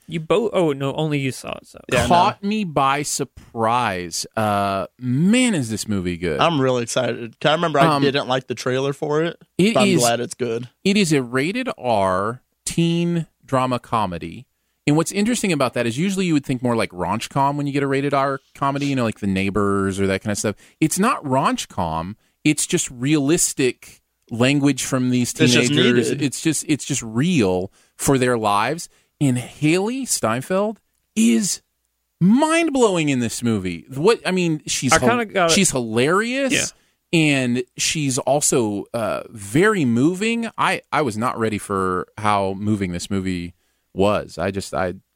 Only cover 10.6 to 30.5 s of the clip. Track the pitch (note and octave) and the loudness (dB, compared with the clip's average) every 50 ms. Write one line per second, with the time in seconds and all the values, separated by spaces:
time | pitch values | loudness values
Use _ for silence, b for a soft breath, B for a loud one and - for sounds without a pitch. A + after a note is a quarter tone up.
10.6 | B2 B2 _ _ - F#3+ G3+ G#3+ G3+ D#3 D#3 C#3+ B2+ A#2 A#2+ C3 C3+ E3 G#3 B3 | -8 -10 _ _ 0 2 2 4 4 4 2 2 0 0 -2 -2 -2 -2 -4 -6
11.6 | C4 B3 - - G2+ B2 A#2 G#2 G2 F#2+ F#2 F#2 G2+ A2 B2 C3 _ _ _ _ | -6 -8 -8 -6 -2 0 2 2 2 2 2 0 -2 -4 -6 -8 _ _ _ _
12.6 | - - - - E3+ E3+ E3+ E3+ E3+ E3+ F3 E3+ D#3+ - _ _ _ - C3 C3 | -10 -6 -2 0 0 2 2 0 0 0 0 -2 -4 -6 _ _ _ -2 -2 0
13.6 | B2+ B2+ B2+ A#2+ - - - A2+ G#2+ F#2+ F2 E2+ D#2 E2 F2 G#2+ B2+ _ _ _ | 0 0 -2 -4 -4 -4 -2 -2 -2 -2 -4 -8 -10 -10 -14 -14 -18 _ _ _
14.6 | _ _ _ _ - - D3 D#3 E3 - F3+ G3 G#3 A3 B3 - - G3+ E3+ C#3+ | _ _ _ _ 0 2 2 2 2 0 0 -2 0 0 -2 -2 0 0 0 0
15.6 | C3+ A#2+ - B2 A#2+ A#2 A2 B2+ E3+ G3+ F#3+ F#3 G3 F3+ D#3+ D3 C3+ - C#3 A#2+ | 0 0 0 -2 -2 -2 -2 -2 -2 -2 0 -2 0 0 0 0 0 -2 -4 -2
16.6 | B2+ B2 A#2 A2+ G2+ F2+ - F2 F2+ E2 G2 A#2 - - - C#3+ C3+ C#3 C#3+ D3 | 0 0 0 0 -2 -4 -4 -4 -4 -2 -2 -4 -4 -4 -2 0 0 0 0 -2
17.6 | C#3+ C#3+ C3+ C#3+ C#3 C#3 C#3 C3+ C#3 C#3+ C#3+ C#3 C3+ C#3+ C3+ C#3 _ _ - - | -4 -4 -2 -2 -2 0 -2 -2 -2 0 0 0 0 -2 -4 -6 _ _ -8 -4
18.6 | C#3+ C#3 C#3 C#3 C#3+ C#3+ C#3 C3 A#2+ A2 G2+ - - G2 F#2+ F#2 F#2+ G2 F#2 G#2+ | -2 -2 -2 0 -2 -2 0 0 0 -2 -2 -2 -2 -2 0 0 0 0 0 0
19.6 | G2+ G2+ G2 G2+ G2 G2 F#2+ F#2+ G2 G2 G2 F#2+ - A2 G#2 - - A2 G2 b | 0 0 0 0 0 -2 0 0 0 0 0 0 -2 -4 -4 -2 -2 -4 -4 b
20.6 | b b b b D#3+ D#3 - - F#3+ A#3+ C#4+ - - C#3+ B2+ C3 D3+ G#3 C4 A#3 | b b b b 0 0 0 2 0 0 0 -2 -2 -2 0 0 2 0 -2 -4
21.6 | - - - - F2+ E2 D#2+ D#2+ E2 F2+ G#2+ _ _ _ _ _ - D3 D3+ - | -6 -8 -6 -4 -4 -2 -2 -4 -6 -8 -10 _ _ _ _ _ 0 0 2 2
22.6 | - - - E3+ - - C3+ A#2+ A#2+ C#3 D#3 D3+ C3+ C3+ E3 F3 - - - - | 0 -2 -2 -2 -2 -4 -8 -4 -2 0 2 2 2 2 2 2 0 -2 0 0
23.6 | C#3 B2 - _ - - - _ _ _ _ _ _ - A#2 A2 A#2+ C3 C#3+ D3 | 0 0 0 _ -12 -20 -20 _ _ _ _ _ _ -8 -2 2 2 4 4 4
24.6 | C#3 C#3+ C#3 C3 - - - B2+ B2+ B2+ B2 B2 B2 - - - D#3+ C#3+ A#2+ - | 2 2 0 0 -4 -2 -2 0 0 2 2 2 0 0 0 2 2 4 4 4
25.6 | B2 A#2+ D3 - B2 B2 B2 A#2+ A#2 A2+ C#3+ C#3 D3 C#3 - - - D#3+ D3+ - | 2 2 2 2 2 4 4 2 2 0 -2 -2 -4 -4 -4 -2 -2 -2 -2 -2
26.6 | - - D3+ C#3 - - D3 A#2 - A2+ A2 A#2 D3 F3 F#3 D3 G#2+ F#2 F#2 F2+ | -2 -4 -4 -4 -2 -4 -6 -6 -6 -4 -2 0 0 2 2 2 2 2 2 0
27.6 | F#2 G2 b b b b b b - - C#3 C3 B2+ B2 B2 A#2 G#2+ G#2 G2+ G2+ | -2 -4 b b b b b b 0 2 2 4 4 2 2 2 2 2 2 2
28.6 | A2 B2 D#3 E3+ - - _ _ _ _ _ - D3+ C3+ B2 B2 A#2+ - - - | 0 0 -2 -6 -8 -14 _ _ _ _ _ -2 0 0 0 0 -4 -8 -8 -2
29.6 | C#3+ D3+ D#3+ F#3 G3 A3 B3 C4+ C4 - - - - A2 A2 B2 C3 - | 0 2 2 2 0 -2 -4 -6 -6 -4 -4 -2 0 -2 -2 -2 -4 -2